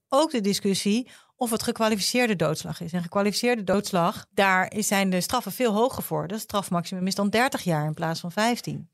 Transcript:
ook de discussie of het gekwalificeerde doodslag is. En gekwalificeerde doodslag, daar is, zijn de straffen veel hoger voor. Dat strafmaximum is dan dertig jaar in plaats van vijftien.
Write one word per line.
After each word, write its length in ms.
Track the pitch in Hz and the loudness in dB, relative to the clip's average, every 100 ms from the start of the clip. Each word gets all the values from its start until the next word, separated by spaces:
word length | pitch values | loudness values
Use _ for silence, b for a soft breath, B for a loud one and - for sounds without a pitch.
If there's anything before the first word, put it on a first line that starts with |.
| _ | _
ook 220 | 269 311 | 2 2
de 100 | 247 | 2
discussie 680 | 202 190 202 190 202 220 254 B B - | 0 0 0 0 0 0 -2 B B -6
of 140 | 233 | -4
het 120 | 220 | -2
gekwalificeerde 720 | - 226 220 214 180 247 247 180 | -2 -2 0 0 0 2 2 2
doodslag 440 | 156 156 170 160 | 0 -2 -6 -10
is. 120 | 170 | -6
En 100 | 175 | -6
gekwalificeerde 640 | 170 202 202 196 240 240 | -4 0 0 0 0 0
doodslag, 640 | 190 196 214 180 170 - - | 0 0 2 2 2 0 -4
daar 420 | - 196 185 185 | 2 4 4 2
is, 140 | 208 202 | -2 0
zijn 240 | 196 190 | 2 2
de 100 | 185 | 0
straffen 320 | 170 254 208 | 0 -2 -2
veel 200 | 185 247 | 0 2
hoger 300 | 208 254 - | 4 2 0
voor. 240 | - 156 156 | -4 -4 -4
Dat 120 | 220 | -8
strafmaximum 680 | - 208 190 175 170 185 185 | -4 -4 -2 -2 -4 -4 -2
is 80 | |
dan 140 | 190 202 | 0 2
dertig 320 | 214 269 262 | 2 2 0
jaar 240 | 180 156 151 | 0 0 0
in 80 | |
plaats 260 | 151 165 160 | -2 -4 -4
van 120 | 175 | -6
vijftien. 560 | 208 226 240 - 147 160 | 0 0 0 -4 -10 -10